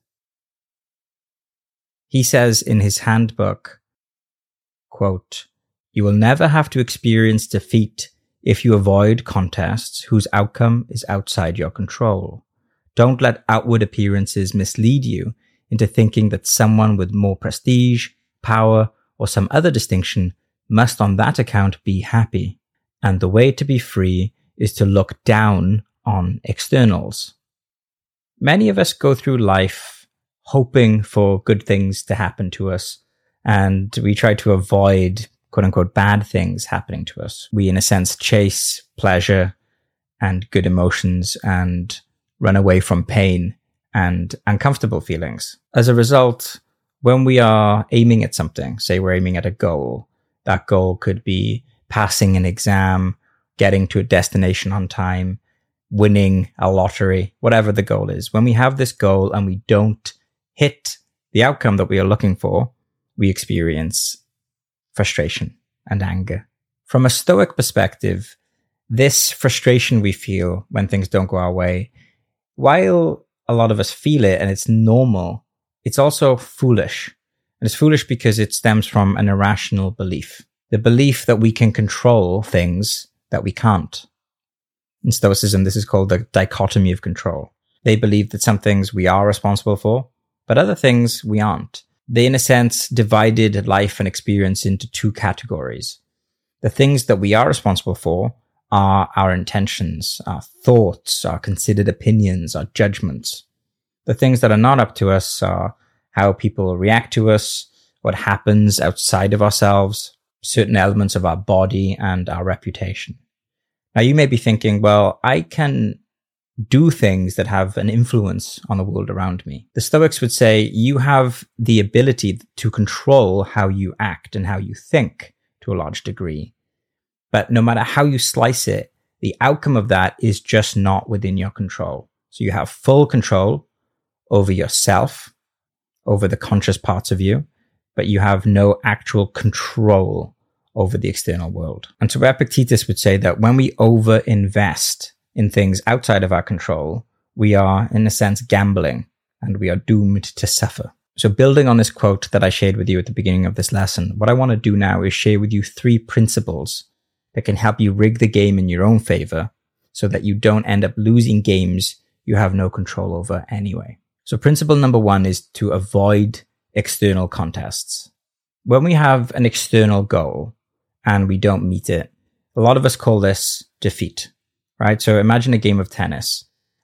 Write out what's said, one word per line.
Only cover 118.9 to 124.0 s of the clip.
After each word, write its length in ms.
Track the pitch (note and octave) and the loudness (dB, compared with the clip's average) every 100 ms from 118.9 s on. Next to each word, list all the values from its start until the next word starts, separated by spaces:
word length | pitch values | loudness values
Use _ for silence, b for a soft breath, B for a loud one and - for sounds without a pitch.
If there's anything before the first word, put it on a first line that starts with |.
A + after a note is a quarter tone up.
| G#2 G2+ | -6 -6
around 380 | F#2+ F#2 F2+ - | -6 -6 -6 -10
me." 220 | C#2 - | -16 -10
The 60 | - | -8
Stoics 400 | - D#3 D#3 - | -2 2 2 0
would 120 | A#2+ | -4
say 280 | - A#2 A2 | 2 4 4
you 380 | G#2+ A2 A#2+ C#3 | 2 0 0 0
have 460 | C3+ C#3 B2+ A#2+ - - | 2 2 2 -4 -14 -6
the 220 | A#2 A2 | 0 2
ability 600 | G2+ A#2 C3+ B2 G2+ F#2+ - - | 2 2 2 0 -4 -6 -12 -8
to 140 | A2+ | -6
control 720 | - G#2 - - C#3 G#2 F#2+ | -2 -4 -4 2 4 4 2
how 240 | G2 - G2 | -2 -2 -2
you 260 | F#2+ F#2+ - | -2 -6 -6